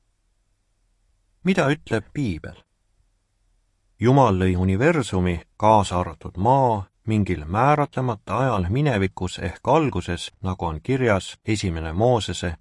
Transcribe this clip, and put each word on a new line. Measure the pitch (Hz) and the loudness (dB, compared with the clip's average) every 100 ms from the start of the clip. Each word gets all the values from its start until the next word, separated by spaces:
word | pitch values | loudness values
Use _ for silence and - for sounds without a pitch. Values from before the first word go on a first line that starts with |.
| _ _ _ _ _ _ _ _ _ _ _ _ _ _ | _ _ _ _ _ _ _ _ _ _ _ _ _ _
Mida | 180 185 139 | -2 0 0
ütleb | 156 - 110 - | -2 -2 -6 -4
Piibel? | - 123 78 - - _ _ _ _ _ _ _ _ _ _ _ _ _ _ | -6 -4 -4 -10 -18 _ _ _ _ _ _ _ _ _ _ _ _ _ _
Jumal | 107 139 123 92 | 4 6 6 4
lõi | 92 90 | 2 2
universumi, | 95 95 147 165 117 95 90 85 - - | 2 2 2 2 -2 -2 0 -2 -8 0
kaasa | 104 110 92 90 | 4 4 4 -2
arvatud | 87 76 - 85 | -4 -8 -14 -4
maa, | 107 139 127 107 92 _ - | 2 2 2 0 -6 _ -2
mingil | 107 92 82 | 0 0 -2
määratlemata | 76 101 135 147 139 - 127 107 - 113 | -4 0 2 2 0 -4 -4 -6 -6 -2
ajal | 131 104 87 | 0 0 0
minevikus | 123 151 107 95 - 90 - | 0 0 0 -2 -4 -8 -6
ehk | 87 - - | -10 -6 0
alguses, | 151 147 92 87 85 - - | 2 2 -2 -6 -8 -10 -10
nagu | 95 92 | -8 -6
on | 87 78 | -6 -6
kirjas | - 131 120 98 - - | -4 0 2 0 -2 -10
Esimene | - 107 98 82 80 | -6 -4 -4 -4 -6
Moosese | 82 120 117 95 85 90 78 | 0 2 2 -2 -6 -6 -4